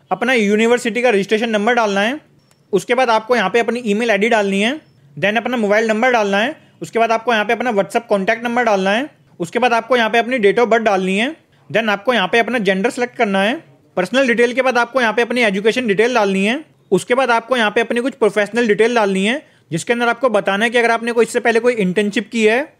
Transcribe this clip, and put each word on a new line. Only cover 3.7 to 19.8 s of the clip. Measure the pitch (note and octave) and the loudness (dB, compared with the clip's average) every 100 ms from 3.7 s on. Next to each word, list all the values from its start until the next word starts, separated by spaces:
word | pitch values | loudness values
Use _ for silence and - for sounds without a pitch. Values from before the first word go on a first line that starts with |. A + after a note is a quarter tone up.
| A#3+ A#3+ | -2 -2
ईमेल | G3+ A#3+ | -2 0
आईडी | G3 A3+ | 0 2
डालनी | A3+ G3+ G3 | 2 0 0
है, | A3 D#4 - _ _ D3 | -2 -4 -10 _ _ -4
then | F#3+ A3+ | -2 -2
अपना | A#3 B3 | -2 -2
मोबाइल | G3+ G#3 A3+ | 0 0 0
नंबर | G#3+ C4 | 0 2
डालना | A#3+ G3+ G3 | 2 0 0
है। | B3 D#4+ _ _ | -2 -6 _ _
उसके | E3+ A3+ | -6 -2
बाद | A3+ | 0
आपको | A3+ A#3 | 0 0
यहाँ | A3 G#3 | 0 0
पे | |
अपना | A3+ B3 | -2 0
WhatsApp | G3 F3+ A#3 - | -2 -2 -4 -2
कॉन्टैक्ट | G3+ F#3+ A3+ | -2 0 -2
नंबर | A#3+ A#3+ | -2 -2
डालना | A3+ G3 F#3+ | 0 0 0
है। | A3 D4 - _ - | -2 -4 -12 _ -10
उसके | E3+ A#3 | -6 -2
बाद | A#3+ | 0
आपको | A#3 A3+ B3 | 0 0 0
यहाँ | A3 | 2
पे | A#3 | 0
अपनी | A3+ C4 | 0 0
date | G3 G#3 | 2 2
of | A#3 | 2
birth | A#3 | 2
डालनी | A3 F#3+ F#3 F#3+ | 2 0 0 -2
है। | C4 E4 _ _ - | -4 -6 _ _ -6
Then | G3+ A3 | -2 -2
आपको | G3+ B3+ | -2 0
यहाँ | A#3 F#3 | 0 2
पे | A#3 | 0
अपना | A3 B3 | 0 0
जेंडर | F#3+ F#3+ A#3 | 0 0 -2
सिलेक्ट | B3+ A#3+ - | -2 -6 -2
करना | G#3+ F#3+ | 0 0
है। | G3+ D#4+ - _ _ F#3 | 0 -2 -10 _ _ -4
पर्सनल | F#3 B3+ C4 | -2 0 2
डिटेल | A#3 A#3+ | 2 2
के | A#3+ | 2
बाद | B3+ A#3+ | 0 0
आपको | A#3 C4 | 0 0
यहाँ | A3+ | 0
पे | A3 | 0
अपनी | A#3 A#3+ | 0 0
एजुकेशन | A3 G3 G#3+ B3 A#3+ | 0 2 0 0 0
डिटेल | G3 A#3 | 0 2
डालनी | A#3+ G3+ F#3+ G3+ | 2 0 0 0
है। | C#4 - _ _ | -2 -8 _ _
उसके | F#3 - B3 | -2 0 0
बाद | B3+ | 2
आपको | A3+ A#3 B3+ | 0 0 0
यहाँ | G#3 | 0
पे | A3 | 0
अपनी | A3+ A#3+ | 0 -2
कुछ | B3+ | -4
प्रोफेशनल | - G#3 G#3 G3+ A#3 A#3 | 0 0 0 -2 0 0
डिटेल | G#3 A3+ A#3+ | 2 2 2
डालनी | G3+ F#3+ G3+ | 0 0 -2
है, | C#4+ - _ _ | -4 -8 _ _
जिसके | E3 | -8